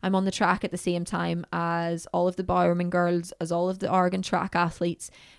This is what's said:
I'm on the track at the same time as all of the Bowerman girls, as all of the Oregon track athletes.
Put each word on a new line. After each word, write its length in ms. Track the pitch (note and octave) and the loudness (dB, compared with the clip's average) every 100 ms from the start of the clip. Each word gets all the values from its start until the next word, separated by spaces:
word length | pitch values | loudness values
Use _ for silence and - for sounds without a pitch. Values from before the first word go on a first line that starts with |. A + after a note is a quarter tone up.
I'm 140 | F#3+ | 0
on 120 | F#3+ F#3+ | 2 2
the 40 | |
track 320 | - F3+ F#3 | 2 2 2
at 80 | G#3 | -2
the 60 | F3 | -4
same 260 | F3+ F3 | -2 -2
time 400 | F3 F3 E3+ E3+ - | -2 -2 -2 -4 -4
as 540 | E3+ E3+ E3+ E3+ E3+ - | -4 -2 -2 -2 -4 -4
all 160 | F3 F3+ | 0 0
of 80 | F3+ | 0
the 80 | |
Bowerman 440 | F3+ F3+ F3 F3 F3 | 0 2 4 2 2
girls, 440 | F3+ F3 F3 F3 - | 2 2 0 -2 -6
as 100 | E3 | -2
all 180 | E3+ F3+ | 0 0
of 120 | F#3 | -2
the 100 | - | 0
Oregon 320 | F#3 F3+ F#3+ | 2 2 0
track 320 | - F#3 F#3 | -2 -2 0
athletes. 560 | F3 E3+ - F3 - - - - | 0 0 0 -2 -4 -10 -18 -20